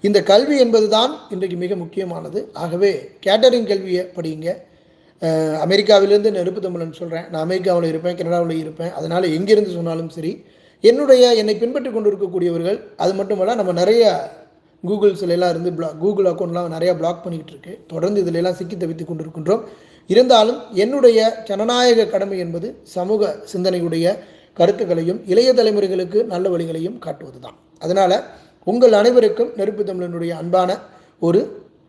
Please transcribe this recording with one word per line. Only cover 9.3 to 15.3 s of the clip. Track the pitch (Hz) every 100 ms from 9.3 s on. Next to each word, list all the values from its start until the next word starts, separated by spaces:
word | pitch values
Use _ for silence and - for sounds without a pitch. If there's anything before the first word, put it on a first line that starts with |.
| 156 196 214 208
சொன்னாலும் | 175 170 165 165
சரி, | 165 160 214 - _ _ _
என்னுடைய, | 208 254 285 254 247
என்னை | 226 214 214
பின்பற்றி | 233 277 254
கொண்டிருக்கக்கூடியவர்கள், | 226 208 196 190 180 175 170 170 208 - -
அது | 175
மட்டுமல்ல, | 190 196 202 185
நம்ம | 240 185
நிறைய | 170 180 233 220 170 - - - _ _ _ 175
Googles-ல | 208 202 175
எல்லாம் | 175